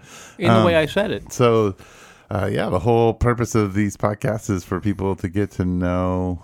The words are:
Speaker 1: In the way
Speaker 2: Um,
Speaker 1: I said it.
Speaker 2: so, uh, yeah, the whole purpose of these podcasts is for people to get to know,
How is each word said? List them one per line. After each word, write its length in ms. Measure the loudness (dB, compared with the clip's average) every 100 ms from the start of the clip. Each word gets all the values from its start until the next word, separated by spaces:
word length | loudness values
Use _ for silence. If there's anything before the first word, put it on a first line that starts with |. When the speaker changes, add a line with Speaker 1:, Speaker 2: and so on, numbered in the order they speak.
| -14 -20 -18 -4
Speaker 1:
In 160 | 2 4
the 60 | 4
way 100 | 4
Speaker 2:
Um, 80 |
Speaker 1:
I 20 | 2
said 240 | 0 -2
it. 200 | -4 -6
Speaker 2:
so, 440 | 2 4 4 2 -2 -14 -20 -20 -20 -8
uh, 180 | -4 -2
yeah, 180 | -2 -2
the 100 | 0
whole 340 | 2 4 2
purpose 400 | 2 0 0 0 0
of 180 | 0 0
these 220 | -2 -2
podcasts 520 | -4 -2 -4 -4 -2
is 140 | -4
for 160 | -2 -4
people 360 | -2 -2 -4 -4
to 100 | -4
get 240 | -2 -4
to 140 | -2 -2
know, 760 | 0 0 0 -2 -2 -4 -6